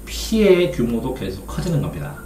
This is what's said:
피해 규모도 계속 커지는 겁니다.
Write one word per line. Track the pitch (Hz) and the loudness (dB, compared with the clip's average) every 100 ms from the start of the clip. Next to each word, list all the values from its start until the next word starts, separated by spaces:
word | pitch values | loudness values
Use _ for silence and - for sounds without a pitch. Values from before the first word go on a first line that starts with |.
피해 | - - - 220 202 180 175 | -10 -10 -2 4 6 6 4
규모도 | - 117 113 131 | 0 0 0 -4
계속 | - - 92 - | -6 -8 -8 -8
커지는 | - 175 151 | -6 -2 0
겁니다. | - - 143 - | -2 -6 -10 -10